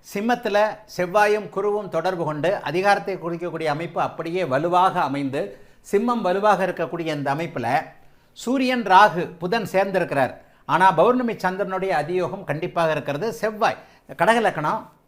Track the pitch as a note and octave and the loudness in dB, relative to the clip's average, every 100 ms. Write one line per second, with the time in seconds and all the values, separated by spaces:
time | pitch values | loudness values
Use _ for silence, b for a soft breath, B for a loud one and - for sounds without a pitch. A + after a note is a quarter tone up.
0 | - G3+ A3+ A#3+ B3+ G3+ G#3+ - - - | -8 -4 -2 -2 0 2 2 -2 -12 -6
1 | E3+ G#3 G#3 G#3+ F#3 F#3+ G#3 G#3 G3 E3 | 0 2 4 2 -2 -4 -2 -2 -2 -2
2 | E3 F3+ D3+ D3+ D#3+ G3+ - E3+ G3+ G3+ | -2 -2 -4 -2 -2 -2 -4 0 2 2
3 | G3+ F#3 E3+ E3+ F3 D#3+ D#3+ D3+ E3+ G3 | 0 -6 -6 -6 -6 -4 -2 -2 -4 -4
4 | C3+ - E3 F3+ E3 C3 E3+ F3 F#3 E3+ | -4 -4 -6 -4 0 0 2 4 4 2
5 | D3 C#3 C#3 C#3 G3+ B B B - G3+ | -2 -2 -4 -4 -6 B B B -2 0
6 | A#3+ A#3+ F#3 F#3+ G#3+ F#3 F#3 F3 E3 E3+ | 0 0 0 2 4 2 0 -2 -4 -4
7 | D#3+ D3 C#3 C#3+ E3 C#3 A#2 D3 D#3+ - | -4 -4 -2 -2 -4 -4 -2 -2 -2 -20
8 | b b b - - C4+ B3+ B3+ A3 F#3+ | b b b -10 -4 0 0 -2 6 8
9 | G#3 E3 D#3 - F3+ A3+ G3+ F#3+ G3+ F#3 | 8 4 -6 -6 -4 -4 0 0 2 0
10 | E3 C#3 B2 - b b - D#3 F#3+ D#3+ | 0 0 0 -2 b b -2 4 4 6
11 | G3+ B3+ A#3+ G#3 F#3 F#3+ F#3+ F#3+ F#3+ D#3+ | 4 4 -2 -2 -4 -2 -4 -2 0 -2
12 | D3 F3+ E3+ G3 F3 D3+ F3 F3+ E3 D3+ | 0 -2 -2 -6 -6 -6 -4 -2 0 0
13 | C#3+ C#3+ A3 A3+ G#3+ G#3 G#3 - B B | -2 -4 -4 -4 -6 0 -2 -2 B B
14 | - C#3 F3+ A#3 G#3 E3 D3+ G#3+ - _ | -20 0 4 4 2 0 -2 -4 -8 _